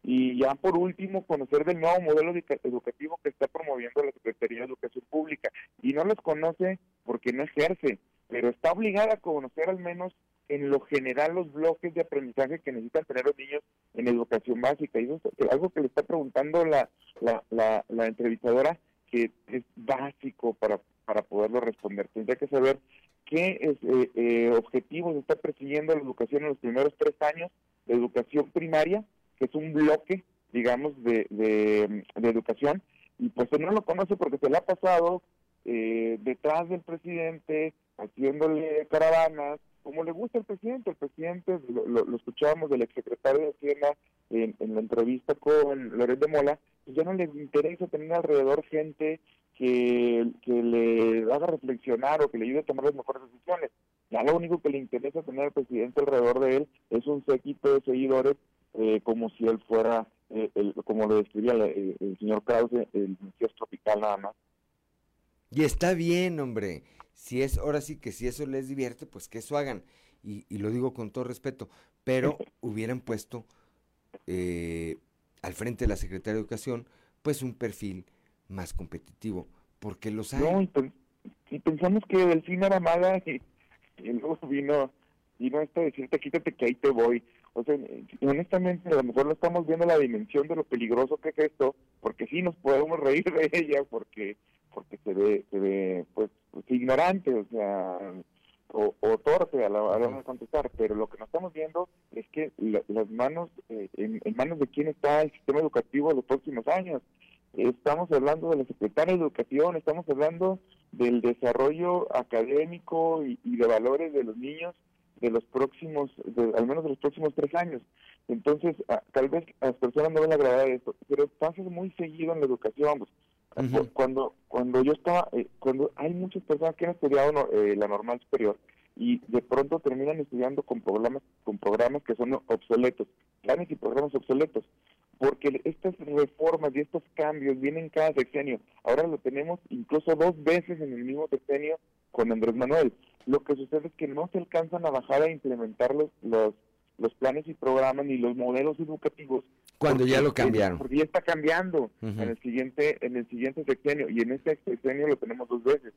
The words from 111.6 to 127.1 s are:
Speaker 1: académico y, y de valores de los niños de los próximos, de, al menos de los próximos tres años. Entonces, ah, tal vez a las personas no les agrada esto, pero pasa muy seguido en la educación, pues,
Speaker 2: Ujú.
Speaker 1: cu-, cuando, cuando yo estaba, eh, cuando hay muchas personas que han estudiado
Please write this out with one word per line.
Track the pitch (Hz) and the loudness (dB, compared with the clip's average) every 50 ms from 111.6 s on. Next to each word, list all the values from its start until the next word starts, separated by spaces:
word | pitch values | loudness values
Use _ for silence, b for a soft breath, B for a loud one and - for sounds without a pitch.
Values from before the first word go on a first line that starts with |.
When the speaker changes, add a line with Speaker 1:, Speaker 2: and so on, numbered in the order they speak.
| 135 143 156 165 175 180 180 180 - - - | 2 2 2 2 0 0 0 0 0 0 -2
Speaker 1:
académico | 127 123 _ - 113 113 123 139 147 160 165 170 175 _ - 165 165 165 165 160 160 147 | -2 -2 _ 0 0 0 2 2 0 0 0 -6 -14 _ -4 -2 0 2 2 0 0 -2
y, | 131 120 - _ | -4 -6 -6 _
y | 120 123 | -4 0
de | 117 120 | 2 4
valores | 113 113 107 113 127 135 147 165 160 147 | 4 4 4 4 2 2 0 -2 0 0
de | 139 123 | -2 -2
los | 113 110 | -2 -6
niños | 120 127 139 151 160 170 175 175 _ _ _ _ _ _ _ _ | -8 -10 -10 -10 -10 -10 -12 -12 _ _ _ _ _ _ _ _
de | - - 120 | -4 -2 0
los | 113 117 - | 0 0 -2
próximos, | _ - 127 135 135 _ - 165 160 151 147 143 131 _ - - | _ -2 0 0 0 _ -12 -12 -6 -4 -4 -4 -4 _ -12 -14
de, | - 113 117 117 113 - | -6 0 2 2 2 2
al | - 117 | 2 0
menos | 123 139 165 160 | 0 0 -2 -2
de | 151 | -4
los | 135 | -6
próximos | _ - 147 - - 156 151 - | _ -2 -4 -2 0 -4 -2 0
tres | - 147 143 - | 0 -2 0 -2
años. | 170 175 175 147 120 _ _ b b b b b b _ | -4 -4 -4 -8 -10 _ _ b b b b b b _
Entonces, | - 120 113 - 147 147 151 170 170 156 - - | -6 -6 0 2 2 2 2 2 -2 -2 -2 -4
ah, | - 113 - - _ | -2 -2 -4 -4 _
tal | - 135 131 139 | 0 0 2 2
vez | 143 170 165 - - _ | 0 -4 -4 -6 -10 _
a | - | -2
las | 151 - | -2 0
personas | - - 123 - 147 151 160 | 0 -2 0 2 2 0 2
no | 160 156 | 2 2
les | 156 160 | 4 4
agrada | 160 147 143 131 123 131 135 | 4 4 6 4 6 4 4
esto, | 135 127 123 _ 117 - _ - | 2 0 -2 _ -10 -10 _ -4
pero | _ 139 139 147 | _ 2 2 2
pasa | 143 _ _ 156 160 170 196 | 0 _ _ -4 -4 -4 -6
muy | 190 185 175 170 185 190 | -10 -10 -8 -8 -8 -8
seguido | _ - 170 160 156 165 165 160 165 | _ -8 -8 -8 -6 -6 -4 -4 0
en | 160 | 0
la | 147 | 0
educación, | 131 123 - - 214 - 139 147 147 147 | 0 0 -2 -2 -6 -2 0 0 0 0
pues, | 135 101 _ _ _ _ _ _ _ _ _ - | -2 -6 _ _ _ _ _ _ _ _ _ -6
Speaker 2:
Ujú. | - 131 123 127 - - | -4 -4 0 0 0 0
Speaker 1:
cu-, | - _ | 0 _
cuando, | - 131 131 131 135 131 - _ _ _ | 0 0 0 0 -2 -4 -4 _ _ _
cuando | _ - 123 123 127 123 131 131 | _ -4 -2 -2 2 4 4 4
yo | 143 151 | 4 2
estaba, | - - 175 175 175 - - - | 2 2 2 2 2 0 0 -4
eh, | 123 - - - _ | -6 -6 -6 -12 _
cuando | - 135 131 135 143 - _ | -2 -2 0 0 -2 -2 _
hay | - 143 160 175 | -4 -6 -4 -4
muchas | 175 185 190 - 190 | -4 -6 -6 -8 -10
personas | - - 156 143 160 165 156 | -2 -2 -2 0 0 -2 -2
que | - 170 | -2 -4
han | 170 175 | -4 -4
estudiado | - - 143 | -2 0 2